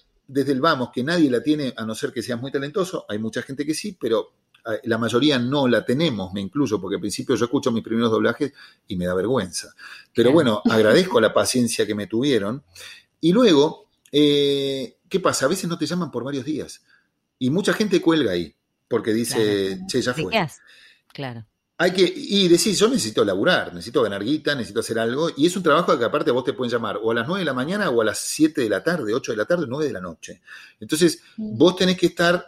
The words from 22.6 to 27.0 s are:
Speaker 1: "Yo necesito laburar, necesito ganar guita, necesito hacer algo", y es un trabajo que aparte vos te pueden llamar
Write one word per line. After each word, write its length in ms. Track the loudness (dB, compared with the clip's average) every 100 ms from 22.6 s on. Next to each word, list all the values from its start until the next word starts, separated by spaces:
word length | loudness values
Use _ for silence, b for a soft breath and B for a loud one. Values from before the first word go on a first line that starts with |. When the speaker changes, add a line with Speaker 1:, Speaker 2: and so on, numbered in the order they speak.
| 4 2
Speaker 1:
"Yo 80 | 2
necesito 380 | 2 -2 0 0
laburar, 480 | 2 2 2 -2
necesito 300 | -10 -4 0
ganar 200 | 0 -2
guita, 300 | -4 -2 -2
necesito 260 | -4 -4 -4
hacer 180 | -4 -2
algo", 300 | -2 -2 -4 0
y 120 | 0
es 100 | 2
un 60 |
trabajo 340 | 2 2 2 0
que 80 | 0
aparte 240 | 0 0
vos 120 | 0
te 100 | -2
pueden 180 | -4 -2
llamar 280 | -2 -4 -4